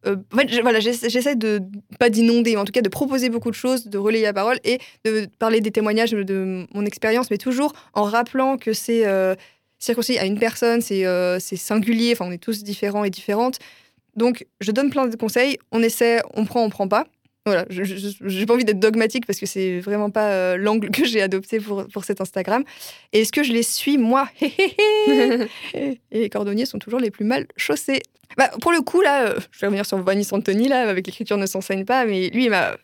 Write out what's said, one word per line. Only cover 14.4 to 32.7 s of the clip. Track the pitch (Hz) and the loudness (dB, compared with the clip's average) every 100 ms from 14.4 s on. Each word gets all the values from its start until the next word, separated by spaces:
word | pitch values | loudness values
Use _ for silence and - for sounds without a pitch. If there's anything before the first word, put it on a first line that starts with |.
| - _ | -8 _
je | 196 | -2
donne | 220 277 | 0 0
plein | 277 262 | 0 -2
de | |
conseils, | 226 220 233 262 269 _ | -2 -2 2 2 0 _
on | 226 | 0
essaie, | 226 233 233 233 - | 0 4 4 4 0
on | - | -4
prend, | 214 240 | -2 0
on | 220 | 0
prend | - 196 | 0 0
pas. | 208 311 _ _ _ | 0 0 _ _ _
Voilà, | - 190 185 | 0 0 0
je, | 180 | -4
je, | 196 190 | -6 -4
je, | 202 202 | -8 -8
j'ai | 190 190 208 | -6 -4 2
pas | |
envie | 240 | 2
d'être | 226 202 | 4 4
dogmatique | 220 220 220 254 240 | 2 4 0 -2 -4
parce | 196 | -6
que | 196 | -4
c'est | 196 190 180 | -4 -4 -4
vraiment | 185 208 208 | -4 -2 -2
pas, | 202 214 | 0 0
euh, | 190 185 180 | 2 0 0
l'angle | 208 220 208 | 2 0 0
que | 214 | 0
j'ai | 277 220 | 2 2
adopté | 196 190 196 220 | 0 -2 -2 -6
pour, | 208 202 196 | -4 -8 -8
pour | - | -10
cet | 190 202 | -6 -6
Instagram. | 190 - 185 220 285 - - - _ | -4 -6 0 0 -2 -10 -20 -20 _
Et | 214 | 2
est-ce | 220 | 2
que | 302 | 2
je | 285 | 2
les | 233 | 2
suis, | 233 - - 285 | 0 -2 0 2
moi ? | 226 262 277 | 4 2 0
<laughs> | - 302 - 381 - 427 427 427 427 269 240 240 - - | -2 -4 0 0 4 2 4 4 4 4 2 -2 -6 -12
Et | - 277 254 _ | -6 -6 -6 _
les | 214 214 | -4 -2
cordonniers | 202 202 208 254 | -2 -2 -2 -2
sont | 208 | -6
toujours | 202 240 | -6 -2
les | 240 | -2
plus | - | -2
mal | 208 269 294 - | -2 -2 -4 -6
chaussés. | - - - 269 - _ _ - | -2 -2 0 -2 -4 _ _ 0
Bah, | 269 208 | 0 2
pour | 339 | 0
le | 339 | 2
coup, | - 349 | 2 2
là, | 370 285 233 | 4 4 2
euh, | - - | -2 -6
je | - | -6
vais | 202 | -2
revenir | 196 | -2
sur | 202 196 | -2 -2
Vannis | 185 196 202 | 0 0 0
Anthony, | 202 - 196 254 | -2 0 0 2
là, | 262 233 | 2 2
avec | 185 | -2
L'écriture | 190 - 214 208 | -4 -8 -2 -2
ne | 196 | 0
s'enseigne | 190 190 196 | -4 -4 -6
pas, | 190 262 | 0 0
mais | 240 190 185 | 2 0 0
lui, | 233 | 2
il | 254 | 2
m'a | 196 110 | 2 0